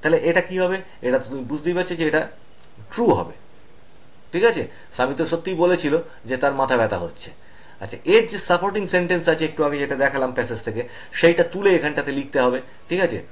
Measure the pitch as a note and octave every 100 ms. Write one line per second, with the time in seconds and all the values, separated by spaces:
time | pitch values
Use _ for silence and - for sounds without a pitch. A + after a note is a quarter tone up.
0 | D#3 D#3+ D#3 F3 F3 F#3 F3+ F#3+ F#3 -
1 | B2 B2+ A2 C3+ A#2+ D3+ D#3 F3+ F3+ E3+
2 | D#3+ D#3 - - - - - - - -
3 | A#3 G#2 E2+ - - - - - - -
4 | - - - E3+ A3+ F3+ A2+ - - -
5 | B2+ C#3+ E3 E3 F3+ F3 F3 F3 D#3 D#3
6 | E3+ - A#2 C3 C#3 C#3 C3 B2+ A2 G2
7 | E2+ - - - - - - - G2 -
8 | - G#3+ A3+ G3+ - F3 F#3+ G3 F#3+ F#3
9 | F3 F3+ E3 D#3 D#3+ - D3 C#3+ C#3 C3+
10 | C#3 C3+ C3 B2+ G#2+ A2+ - G#2+ A#2+ -
11 | - - E3+ E3+ E3+ F#3+ G3+ F3 C#3+ C#3+
12 | C#3+ C#3 C3+ C#3 B2+ B2+ - - - F3+
13 | F3 A2 -